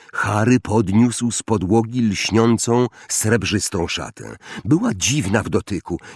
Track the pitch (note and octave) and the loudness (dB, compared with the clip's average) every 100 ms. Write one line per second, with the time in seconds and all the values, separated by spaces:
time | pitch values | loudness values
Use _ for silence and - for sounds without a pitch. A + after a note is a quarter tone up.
0 | - - G#2+ G#2 A2 B2 - A2 F#2 G#2 | -12 -4 0 2 4 4 2 0 2 4
1 | A#2+ A2+ A#2+ - - A2 F#2 A2+ A2 B2 | 4 2 -4 -4 -2 -2 2 2 2 0
2 | A2+ F#2 - G#2+ A#2 A2+ - A#2+ B2 - | 0 0 0 2 4 2 2 2 0 -4
3 | - - G#2+ A2+ F2+ F3+ - F#2+ F2 - | -8 -4 0 0 0 -2 -2 -4 -4 -6
4 | C#2 - G#1+ - - - G2 D#3 A#3+ F#2+ | -10 -12 -16 -16 -16 -8 0 0 0 -2
5 | G#2 D3 F#2 G#2+ F2+ F#2+ - F2+ - E2+ | -2 0 0 0 0 -2 -2 -8 -6 -8
6 | - | -10